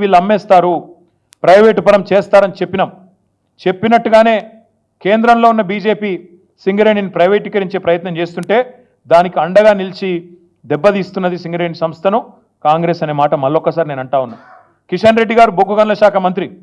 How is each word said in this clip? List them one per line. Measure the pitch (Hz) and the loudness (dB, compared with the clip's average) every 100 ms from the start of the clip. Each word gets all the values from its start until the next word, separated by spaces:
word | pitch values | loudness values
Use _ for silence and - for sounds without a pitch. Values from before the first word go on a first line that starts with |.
వీళ్ళు | 202 180 | 2 2
అమ్మేస్తారు, | 196 208 - 185 175 160 - - _ _ _ _ | 2 -2 2 2 2 -2 -8 -20 _ _ _ _
ప్రైవేటు | 156 196 220 202 185 | 4 6 6 4 2
పరం | 202 180 | 2 2
చేస్తారని | 196 202 202 196 - | -2 2 2 2 -2
చెప్పినాం. | 180 190 156 - _ _ _ _ _ _ | -6 -4 -6 -8 _ _ _ _ _ _
చెప్పినట్టుగానే | 185 185 226 233 233 220 226 214 - - _ _ _ _ | -6 -2 0 0 4 4 4 0 -4 -18 _ _ _ _
కేంద్రంలో | 180 220 240 233 233 | -2 0 2 4 2
ఉన్న | 220 185 | 2 -2
బీజేపీ | 208 208 208 208 170 - _ _ _ 190 | -4 -4 -4 -4 -8 -12 _ _ _ -4
సింగరేణిని | 202 214 208 190 170 | 0 2 0 -2 -2
ప్రైవేటీకరించే | 175 208 196 208 185 185 165 | 0 0 -2 -6 -6 -4 -2
ప్రయత్నం | 170 180 160 | -2 -4 -8
చేస్తుంటే | 170 180 175 220 254 - _ _ _ | -8 -8 -2 -2 -2 -10 _ _ _
దానికి | 165 180 175 | 2 2 -2
అండగా | 165 190 214 202 | -4 0 2 2
నిలిచి | 190 180 190 170 175 - _ _ | -4 -8 -6 -6 -8 -20 _ _
దెబ్బతీస్తున్నది | - 147 202 196 185 190 180 175 | -8 -2 0 0 -4 -6 -6 -6
సింగరేణి | 170 170 170 165 | -8 -6 -6 -6
సంస్థను | 165 - 196 226 - _ _ _ | -8 -4 -2 -2 -6 _ _ _
కాంగ్రెస్ | 147 160 170 165 | -2 0 -2 -4
అనే | 156 147 | -4 -2
మాట | 147 151 | -2 0
మళ్ళొక్కసారి | 135 156 165 160 151 | -2 -2 -2 -4 -6
నేను | 135 | -8
అంటా | 131 139 123 | -4 -4 -4
ఉన్నా. | 110 - - _ _ _ | -10 -20 -20 _ _ _
కిషన్ | 185 220 226 | 0 2 2
రెడ్డి | 220 226 | 0 2
గారు | 226 180 | 2 2
బొగ్గు | 190 214 | -2 0
గనుల | 214 208 | 0 2
శాఖ | 208 202 185 | 2 2 -2
మంత్రి | 185 147 - | -4 -8 -12